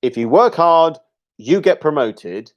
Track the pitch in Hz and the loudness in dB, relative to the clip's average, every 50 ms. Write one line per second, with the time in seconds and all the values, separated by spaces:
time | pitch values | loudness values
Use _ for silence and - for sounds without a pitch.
0 | - 127 - 117 117 113 131 190 240 240 - - 170 170 165 165 165 165 156 - | -4 -6 -4 -4 -4 0 2 2 2 2 2 0 2 2 4 4 2 0 -2 -8
1 | _ _ _ _ _ _ _ _ 107 117 165 202 185 190 180 - - 156 151 147 | _ _ _ _ _ _ _ _ -2 -2 -2 0 2 0 -2 0 -2 -4 -2 -2
2 | 127 110 104 - - 87 90 101 117 - _ | -4 -4 -6 -10 -16 -14 -14 -14 -14 -16 _